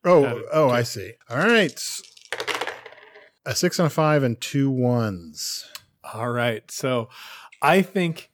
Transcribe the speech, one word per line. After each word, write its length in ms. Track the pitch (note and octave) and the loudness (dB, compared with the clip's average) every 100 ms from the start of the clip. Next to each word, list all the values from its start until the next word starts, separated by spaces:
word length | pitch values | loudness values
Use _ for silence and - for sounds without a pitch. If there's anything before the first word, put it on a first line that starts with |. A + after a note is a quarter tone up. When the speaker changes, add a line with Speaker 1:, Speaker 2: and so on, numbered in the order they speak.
Speaker 1:
Oh, 220 | F3+ F3 C3 | 6 6 6
Speaker 2:
added 180 | A#2+ - | -2 -2
Speaker 1:
oh, 140 | D#3 C#3+ | 2 4
Speaker 2:
to 40 | A#2+ | 2
Speaker 1:
I 40 | |
Speaker 2:
it. 40 | A2+ | -2
Speaker 1:
see. 260 | A#2 F#2 - _ | -6 -12 -16 _
All 80 | B2 | -2
right. 640 | G3+ A3+ F3+ - - - - - - - - - - - - - - - - _ - | 2 4 2 -2 -10 -10 -14 -20 -14 -10 -6 -6 -8 -12 -18 -20 -20 -20 -20 _ -8
A 100 | A#2 | -2
six 240 | F3+ - | -2 2
and 80 | E3 | 0
a 20 | |
five 320 | - D#3 D3+ | 2 2 4
and 160 | C3 A#2 | 2 -2
two 300 | - C#3 C3+ | -4 0 0
ones. 960 | B2+ B2 A#2+ A2+ F2+ E2 D2+ - - - - _ _ | 2 2 2 0 -4 -12 -12 -10 -10 -14 -20 _ _
Speaker 2:
All 260 | - A2 A#2+ | -16 -8 -4
right. 400 | A#2+ A#2+ A2 - | 0 0 -2 -10
So 380 | - C3+ B2 A#2 - - - - - | -6 -2 -2 -4 -12 -20 -20 -20 0
I 200 | D3 F#3 | 4 4
think 480 | F#3+ G3+ F3 D#3+ - | 2 -2 -2 -4 -16